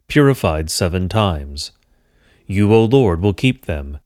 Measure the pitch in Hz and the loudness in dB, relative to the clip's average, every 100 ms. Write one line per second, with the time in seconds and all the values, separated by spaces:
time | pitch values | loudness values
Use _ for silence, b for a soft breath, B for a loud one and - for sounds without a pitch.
0 | - 151 139 131 95 78 78 - 92 90 | -2 2 2 2 0 -2 -4 -2 -2 -2
1 | 92 110 101 78 69 71 - _ _ _ | -2 0 0 -2 -8 -12 -14 _ _ _
2 | _ _ _ _ - 98 104 113 113 135 | _ _ _ _ -6 0 4 4 4 4
3 | 113 82 101 92 131 123 - 76 69 71 | 2 2 0 0 -2 -2 -6 -8 -8 -14